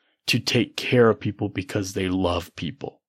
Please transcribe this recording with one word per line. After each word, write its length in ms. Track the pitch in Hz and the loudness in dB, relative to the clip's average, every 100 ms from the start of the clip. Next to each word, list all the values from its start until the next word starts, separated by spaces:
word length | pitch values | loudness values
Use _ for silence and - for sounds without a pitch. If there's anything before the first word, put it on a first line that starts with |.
| _ _ - | _ _ -2
to 120 | 120 | -2
take 380 | - 123 120 - | 0 0 0 -4
care 320 | - 127 113 | 2 6 6
of 120 | 104 | 4
people 280 | 104 - 104 | -2 -4 -6
because 440 | - 92 104 95 | -4 -6 -6 -6
they 160 | 98 92 | -4 -2
love 460 | 92 90 87 - | 0 0 -2 -6
people. 460 | - 80 - - - | -10 -10 -10 -12 -14